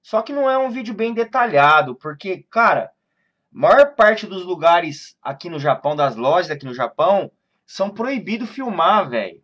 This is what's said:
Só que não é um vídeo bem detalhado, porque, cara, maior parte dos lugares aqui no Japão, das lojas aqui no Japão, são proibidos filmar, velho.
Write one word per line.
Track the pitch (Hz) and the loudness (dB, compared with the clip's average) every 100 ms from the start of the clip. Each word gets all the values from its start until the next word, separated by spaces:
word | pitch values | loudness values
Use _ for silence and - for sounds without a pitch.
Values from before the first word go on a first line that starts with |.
Só | _ 220 | _ -4
que | 226 | -4
não | 285 269 | -2 0
é | 262 | 0
um | 262 | -2
vídeo | 240 226 | -6 -10
bem | 202 226 | -4 -4
detalhado, | 226 233 262 240 143 143 156 139 123 | -2 -4 0 0 4 6 4 2 -6
porque, | 151 147 196 180 _ | -12 -12 -10 -10 _
cara, | 226 226 143 95 _ _ _ _ _ _ | 0 2 2 -2 _ _ _ _ _ _
maior | - 147 233 285 - | -2 4 6 6 6
parte | 214 214 196 | 2 2 -6
dos | 190 | -12
lugares | 180 170 160 170 165 143 - _ | -8 0 4 4 2 -10 -16 _
aqui | - 139 175 | -12 -10 -10
no | 160 | -6
Japão, | 143 131 143 147 | -2 -2 -2 -2
das | 143 | -2
lojas | 110 123 165 165 | 0 0 0 0
aqui | 147 | -8
no | 135 | -10
Japão, | 123 120 - 165 196 135 _ _ _ _ | -8 -8 -2 0 0 -2 _ _ _ _
são | - 196 | -8 -6
proibidos | 202 240 269 170 220 233 | -4 -6 -6 -6 -8 -8
filmar, | - 262 185 165 214 165 | -10 -10 0 2 2 0
velho. | 120 98 85 | -4 -6 -12